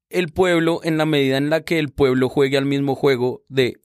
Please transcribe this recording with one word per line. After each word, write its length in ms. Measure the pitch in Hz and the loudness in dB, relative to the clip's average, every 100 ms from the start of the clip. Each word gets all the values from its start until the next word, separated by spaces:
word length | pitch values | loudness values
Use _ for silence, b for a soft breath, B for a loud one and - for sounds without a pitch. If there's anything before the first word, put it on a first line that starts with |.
| _ | _
el 180 | 180 175 | -6 -4
pueblo 520 | - 185 170 165 170 | 0 2 2 2 -2
en 120 | 165 156 | -2 -2
la 80 | 156 | 0
medida 300 | 147 135 135 | 0 0 0
en 120 | 147 | 0
la 120 | 160 | -2
que 160 | 151 165 | -2 -2
el 120 | 147 | -2
pueblo 380 | - 131 127 127 | 0 2 2 0
juegue 280 | - 139 139 | 2 2 2
al 100 | 139 | 0
mismo 280 | 139 139 | -2 -2
juego 500 | 135 143 123 123 - _ | 0 0 0 -2 -4 _
de, 320 | 131 123 - | -2 0 -2